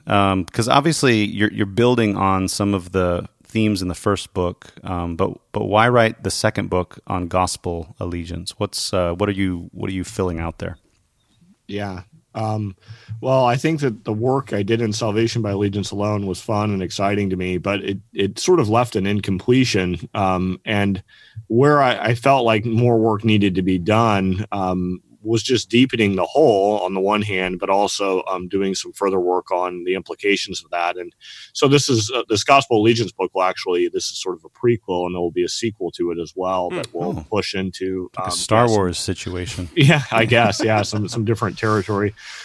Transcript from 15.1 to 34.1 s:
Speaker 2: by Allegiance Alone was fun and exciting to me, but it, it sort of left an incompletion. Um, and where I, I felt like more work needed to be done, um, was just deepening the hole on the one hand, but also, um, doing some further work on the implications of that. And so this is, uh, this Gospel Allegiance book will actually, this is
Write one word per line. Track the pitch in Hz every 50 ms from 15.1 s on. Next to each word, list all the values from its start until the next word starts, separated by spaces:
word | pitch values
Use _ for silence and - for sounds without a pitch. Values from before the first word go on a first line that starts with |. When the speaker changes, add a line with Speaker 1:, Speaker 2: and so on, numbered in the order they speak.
| 101 110 117 117 - 120
Speaker 2:
by | 107 104
Allegiance | 101 98 104 101 95 101 95 -
Alone | 101 101 101 107 104 101 101
was | 95 90 -
fun | - - 107 104 104 107
and | 101 95 90
exciting | 82 - - 98 101 104 104 101 95
to | 92
me, | 90 92 90 90
but | 87 80 98 101 101 -
it, | - 98 98 - _ -
it | - 98 101 107 -
sort | - 180 185 165
of | 120 104
left | 110 120 123 117 -
an | 104 95
incompletion. | 98 104 101 - - 95 87 - - 123 131 127 120 - 98 92 90 87 82 - - -
Um, | 110 98 95 92 90 92 92 90 - -
and | - 107 101 101 98 98 92 - _ - - - - - 113 -
where | - 110 120 139 147 147 143
I, | 135 127 110 98 98 113
I | 120
felt | 120 - 139 139 131 120
like | 113 110 104 110
more | 120 110 113 120 120 117 113
work | 110 113 107 98 113
needed | 113 107 104 101 98 87
to | 95 90
be | 95 92 90
done, | 85 107 107 113 117 113 104 98 95 95 92 95 104 -
um, | 101 101 92 92 92 92 90 90 90 - _ _ - _ 104
was | 110 117 110 107
just | - 127 110 - -
deepening | - 120 131 127 - 113 107 98 98
the | 90 85
hole | - - 139 160 131 107 95 98 104 107 101
on | 90 92 98
the | 95
one | 95 101 104 104
hand, | 101 104 95 92 92 92 92 87
but | 98 95
also, | 98 101 101 95 - - 101 98 95 90 - 95
um, | 95 90 92
doing | 90 98 98 98 95 92
some | - - 90 -
further | - 101 98 95 95
work | 87 90 90 90 - -
on | 92 90 90 90 90 87 85
the | 90 95
implications | 95 90 - 82 - - 101 101 - - 101 90 - -
of | -
that. | 87 85 85 87 87
And | 90 87 87 _ _ - - - - - -
so | - - 147
this | 139 143 143 - -
is, | 127 110 104 107 131
uh, | 120 - -
this | 110 101 -
Gospel | - 139 139 131 - 120
Allegiance | 107 107 117 117 113 110 90
book | - - 92 90 -
will | 95 92
actually, | 92 92 - - 95 90 87 87 85
this | 85 92 -
is | -